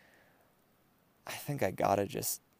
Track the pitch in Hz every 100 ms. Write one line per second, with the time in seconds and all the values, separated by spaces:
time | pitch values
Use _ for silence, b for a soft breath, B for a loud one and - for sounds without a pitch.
0 | b b b b b _ _ _ _ _
1 | _ _ - - - 143 95 - 98 101
2 | 101 110 123 - - -